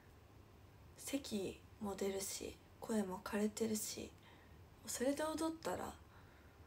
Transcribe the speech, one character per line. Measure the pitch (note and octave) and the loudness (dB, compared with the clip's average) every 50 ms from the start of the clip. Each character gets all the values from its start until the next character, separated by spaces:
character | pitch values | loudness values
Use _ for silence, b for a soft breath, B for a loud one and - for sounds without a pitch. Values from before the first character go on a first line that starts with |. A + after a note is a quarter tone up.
| B B B B - - - - - - - - - - - - - - - - | B B B B -20 -20 -18 -18 -18 -18 -20 -20 -18 -18 -18 -18 -18 -18 -14 -10
咳 | - - - C#4 - - A3+ G3+ F#3 - - - - - - - | -4 0 0 0 0 0 0 0 0 0 -2 -6 -12 -16 -10 -4
も | G#3+ G3+ F#3+ | -4 -2 0
出 | F#3 G3+ G3 F#3+ | 2 2 2 2
る | G3 | 2
し、 | F#3+ - - - - - - - - - - - | 0 -2 -2 -2 -4 -6 -6 -8 -14 -18 -14 -6
声 | - - A3+ G#3+ G3 | 0 2 4 4 4
も | F#3 F#3 F#3+ - | 4 2 -2 -2
枯 | - - G3+ | 0 4 4
れ | G#3 G#3+ | 4 4
て | G#3 - A3+ | 4 4 2
る | A3 G#3+ | 4 4
し、 | G#3+ - - - - - - - - B B B B B B B B B - - - - | 2 0 -2 -4 -4 -6 -8 -10 -14 B B B B B B B B B -18 -18 -12 -6
そ | A3+ - - A#3+ | -4 0 4 4
れ | C4 C#4+ | 4 6
で | D4+ D#4 | 4 4
踊 | D#4 D#4 D4+ D#4+ D#4+ D#4+ | 2 4 4 4 2 2
っ | |
た | - - - F3+ | 2 0 0 0
ら、 | - - - - - - - B B B B B B B B B B - | 0 0 -4 -6 -8 -12 -18 B B B B B B B B B B -18